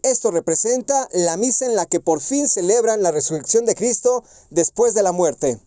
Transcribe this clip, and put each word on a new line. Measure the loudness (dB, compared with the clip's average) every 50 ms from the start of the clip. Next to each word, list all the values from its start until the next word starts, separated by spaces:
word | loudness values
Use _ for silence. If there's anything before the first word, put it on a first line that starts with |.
Esto | 2 0 0 2 0 0
representa | 0 0 0 0 -2 0 0 0 -2 -2 0 0 -2 -2 -2 -2
la | -2 0 0 0 0
misa | 0 -2 -2 0 -2 -2
en | 0 0
la | 0 0
que | 0 -2 -2
por | 0 0 0 0
fin | -2 -2 -2 0 0
celebran | 0 -2 0 0 2 2 2 2 2 0 2 0
la | 0
resurrección | 0 0 -2 -2 -4 -6 -4 0 0 2 2
de | 0 -2
Cristo | 0 -2 -2 -2 0 0 0 0 0 -4 -10 -20 -20 -20 _
después | 0 0 0 0 _ 0 0 2 2
de | 2 0
la | 2
muerte. | 2 2 0 0 0 0 -2 -2 -2 -4 _